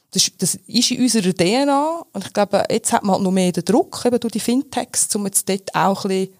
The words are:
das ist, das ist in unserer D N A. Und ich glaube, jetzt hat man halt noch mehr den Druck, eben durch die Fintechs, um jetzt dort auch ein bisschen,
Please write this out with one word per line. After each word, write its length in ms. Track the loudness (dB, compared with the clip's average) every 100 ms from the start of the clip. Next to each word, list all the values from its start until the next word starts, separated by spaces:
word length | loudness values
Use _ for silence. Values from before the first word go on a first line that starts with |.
| _
das 140 | -2
ist, 180 | -2 -2
das 140 | -4 -4
ist 340 | -4 0 0
in 140 | 2
unserer 300 | 2 2 0
D 200 | 2 2
N 160 | 2 2
A. 340 | 2 0 -4 -10
Und 120 | -12 -8
ich 80 |
glaube, 300 | -2 0 0 0
jetzt 220 | 0 0
hat 100 | 0
man 100 | 2
halt 100 | 0
noch 60 | 2
mehr 200 | 2 0
den 120 | 0
Druck, 400 | 2 2 2 -2 -2
eben 140 | 0
durch 120 | -2
die 80 | -4
Fintechs, 760 | 0 0 0 -6 -6 -4 -2 -2
um 120 | -2
jetzt 200 | -2 -2
dort 280 | -4 -4 0
auch 300 | 0 0 -2
ein 40 |
bisschen, 240 | -2 -4 -8